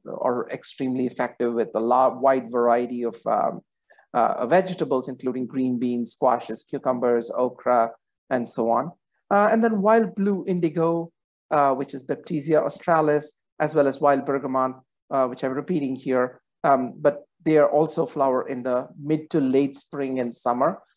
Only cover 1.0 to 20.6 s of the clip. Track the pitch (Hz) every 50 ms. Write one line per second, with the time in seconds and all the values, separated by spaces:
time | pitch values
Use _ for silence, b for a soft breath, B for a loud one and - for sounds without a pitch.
1 | 127 123 - - 123 120 - - 123 120 117 117 110 - - 107 113 117 123 127
2 | 131 127 117 123 127 135 135 131 117 113 120 120 120 120 117 123 123 120 127 120
3 | 120 117 113 - - 113 110 104 - - - - - _ _ _ b b b b
4 | b b - 143 120 110 - - 120 117 160 185 180 185 175 - 156 131 139 127
5 | 123 127 127 127 - 127 120 127 127 113 131 131 127 127 123 117 127 123 123 120
6 | 117 113 - - 139 127 120 120 - - 113 113 - _ - 135 - 131 127 120
7 | 120 120 120 117 113 117 - - 127 123 123 - - 123 123 117 113 117 - -
8 | _ _ _ _ _ - 135 123 117 - - - 113 113 117 120 147 175 - _
9 | _ _ _ _ _ - 202 202 208 214 226 226 226 226 220 202 190 214 226 233
10 | 220 180 175 202 196 202 202 180 - 196 180 175 170 160 147 165 165 165 170 170
11 | 165 170 _ _ _ _ _ _ _ - 156 147 143 139 131 131 139 - - 131
12 | 131 - 139 - - - 175 147 139 160 156 147 - - - - - 180 165 160
13 | 156 151 147 147 147 - - _ _ _ _ - 156 147 151 151 139 135 135 -
14 | 156 143 139 135 123 143 139 139 127 135 131 131 131 131 127 - _ _ _ _
15 | _ - 139 135 131 123 120 - 135 131 131 143 - - 185 156 143 131 131 127
16 | - 135 127 123 127 127 - - _ _ _ _ - 147 139 131 127 123 - -
17 | 151 - 190 - - _ _ _ - 160 156 147 147 - - 151 160 156 - 170
18 | 160 - - 147 139 135 127 127 - - 135 123 120 131 123 123 135 - - 147
19 | 143 147 160 156 156 - - 156 139 131 131 135 143 135 139 - - _ - 143
20 | 139 131 131 131 123 120 117 - - 123 123 123